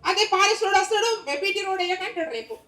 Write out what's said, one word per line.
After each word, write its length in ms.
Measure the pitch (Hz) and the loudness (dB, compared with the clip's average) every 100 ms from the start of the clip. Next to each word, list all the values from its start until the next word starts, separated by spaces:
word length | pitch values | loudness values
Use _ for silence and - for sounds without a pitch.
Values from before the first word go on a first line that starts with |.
| - | 0
అదే 200 | 392 427 381 | 0 2 4
పారిస్ 280 | 403 427 | 4 4
రోడ్ 140 | 403 392 | 2 2
వస్తాడు, 580 | 381 427 453 440 - 285 | 2 0 0 -2 -4 -4
బీటీ 180 | 392 403 | -2 -2
రోడ్ 220 | 381 370 | -2 -2
వేయకంటాడు 500 | 359 370 381 359 320 226 | -2 -2 -4 -6 -6 -6
రేపు. 200 | 226 453 | -10 -16